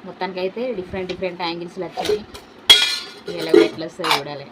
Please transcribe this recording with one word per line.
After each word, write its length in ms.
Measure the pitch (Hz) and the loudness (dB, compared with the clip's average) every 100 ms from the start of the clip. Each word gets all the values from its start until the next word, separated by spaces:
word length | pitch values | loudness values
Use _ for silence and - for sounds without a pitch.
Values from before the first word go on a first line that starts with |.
మొత్తానికైతే 560 | 185 - 185 180 185 202 254 208 | -14 -6 -4 -2 -2 -2 -4 -4
డిఫరెంట్ 320 | 185 196 180 | -4 -6 -4
డిఫరెంట్ 300 | 175 185 175 | -4 -4 -2
యాంగిల్స్లో 460 | 170 170 175 185 170 | -4 -4 -8 -6 -6
వచ్చింది. 300 | - 170 208 214 - - - - - - - - - - 170 | -4 0 0 -2 -16 -18 -10 4 4 4 -2 -8 -12 -8 -4
ఇలా 120 | 165 170 | 6 8
ఎట్లా 220 | 165 165 160 | 8 2 -8
వస్తుందో 240 | - - 147 | -4 0 0
చూడాలి. 280 | 143 143 139 | 0 -10 -12